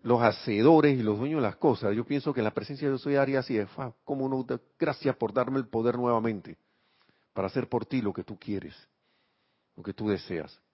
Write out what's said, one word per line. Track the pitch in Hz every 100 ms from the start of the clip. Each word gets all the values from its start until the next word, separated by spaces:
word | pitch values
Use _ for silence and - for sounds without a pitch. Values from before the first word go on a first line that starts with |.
los | 117 120
hacedores | 117 101 - 104 127 160 151 135
y |
los | 107 104
dueños | 135 156
de | 110
las | -
cosas, | 156 113 107 107
yo | 120
pienso | 143 151
que | 131
la | 107
presencia | - 110 139 143
de |
Dios | 135
soy | 147 139
haría | 139 135
así, | 127 113
de, | 98
"Fa, | - 131 -
cómo | - 139 131
no, | 131
da-, | 123 123 _ _
gracias | 160 135 139 123
por | 110
darme | 110 123 135
el | 113
poder | 113 117 120
nuevamente | 123 117 113 104 - - _ _ _ _ _ _ _
para | - 95
hacer | 131 120
por | 120 107
ti | 131
lo | 104
que | 92
tú | - 101
quieres, | - 98 82 - _ _ _ _ _ _ _ _ _ -
lo |
que | 101
tú | - 107
deseas. | 98 - 85 76 - _